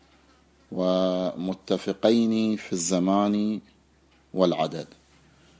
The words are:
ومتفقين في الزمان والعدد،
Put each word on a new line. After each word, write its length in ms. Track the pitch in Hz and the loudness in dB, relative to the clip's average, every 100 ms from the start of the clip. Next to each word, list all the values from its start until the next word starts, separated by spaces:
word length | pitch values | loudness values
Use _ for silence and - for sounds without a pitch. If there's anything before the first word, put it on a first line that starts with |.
| _ _ _ _ _ _ _ | _ _ _ _ _ _ _
ومتفقين 1800 | - 92 92 92 92 92 - 92 95 - 92 - 95 107 117 113 110 110 107 | -4 0 2 0 0 -2 -4 -6 -6 -4 -4 -2 0 2 4 2 0 0 -2
في 160 | - | -4
الزمان 880 | 92 85 92 90 98 104 104 107 107 - _ _ _ _ _ _ | -4 0 0 2 2 2 0 -2 -4 -10 _ _ _ _ _ _
والعدد، 520 | 92 90 78 80 80 80 - _ _ _ _ - - | 0 2 2 -2 -4 -12 -16 _ _ _ _ -20 -20